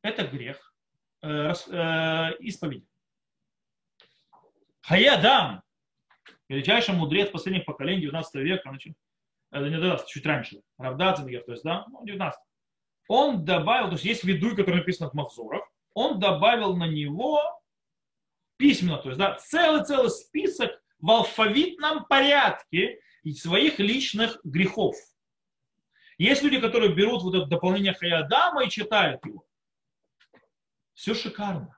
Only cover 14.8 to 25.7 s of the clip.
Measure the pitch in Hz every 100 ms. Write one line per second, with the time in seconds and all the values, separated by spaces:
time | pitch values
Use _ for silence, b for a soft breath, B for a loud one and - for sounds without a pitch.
14.8 | 175 180 151 147 135 - 110 170 - _
15.8 | _ 208 285 214 196 160 208 240 202 175
16.8 | 165 151 147 160 277 302 302 - _ _
17.8 | _ _ _ _ _ _ _ _ 277 202
18.8 | 180 147 135 131 196 - - 311 330 302
19.8 | 294 269 233 - - 302 392 - 233 -
20.8 | _ _ 160 226 - - 214 240 359 -
21.8 | 302 311 - 277 285 285 233 - - 165
22.8 | 453 - b b 156 143 165 190 302 294
23.8 | 202 262 262 208 226 - 165 147 190 -
24.8 | 190 - _ _ _ _ _ _ _